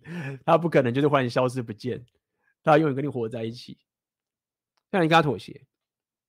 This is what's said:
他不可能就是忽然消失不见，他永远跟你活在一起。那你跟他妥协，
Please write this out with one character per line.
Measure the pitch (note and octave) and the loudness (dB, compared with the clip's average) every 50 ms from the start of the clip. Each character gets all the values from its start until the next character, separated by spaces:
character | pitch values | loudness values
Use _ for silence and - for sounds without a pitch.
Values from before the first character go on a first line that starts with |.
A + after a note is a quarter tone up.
| - D3+ E3+ F3 D3 C3+ C#3 C3 - | -10 -14 -12 -10 -10 -10 -10 -8 0
他 | - E3+ D#3+ | 2 2 2
不 | E3+ E3+ | 2 2
可 | - D#3 B2+ | 2 2 2
能 | A#2+ A#2 | 2 2
就 | C3+ | 2
是 | D3 | 2
忽 | D3 D3 | 2 2
然 | C#3 B2+ A#2+ | 2 0 0
消 | A#2+ C3 B2+ B2+ | 0 0 0 0
失 | B2 C3 A#2 | -2 -4 -8
不 | A#2 G#2+ | -8 -10
见， | - - B2 G#2+ - - _ _ _ _ _ _ _ _ _ _ _ - | -10 -8 -8 -8 -8 -12 _ _ _ _ _ _ _ _ _ _ _ 2
他 | E3 D#3 D3+ | 4 4 4
永 | D#3+ D3+ | 4 2
远 | C3 | -2
跟 | C3+ C#3+ | -2 -6
你 | C#3+ | -6
活 | - B2+ A2+ A2+ | -4 -6 -6 -6
在 | A#2 A#2 A2+ | -6 -8 -8
一 | A#2 | -8
起。 | A#2 A#2+ - - - _ _ _ _ _ _ _ _ _ _ _ _ _ _ _ _ _ _ _ _ _ _ _ | -10 -10 -16 -20 -20 _ _ _ _ _ _ _ _ _ _ _ _ _ _ _ _ _ _ _ _ _ _ _
那 | - G3 | -2 0
你 | E3 D#3 | 2 4
跟 | E3 | 4
他 | E3 D#3+ | 4 4
妥 | D3 A#2 F#2+ | 2 -2 -4
协， | - - - - _ _ _ _ _ _ _ _ _ _ _ _ _ | -6 -14 -20 -20 _ _ _ _ _ _ _ _ _ _ _ _ _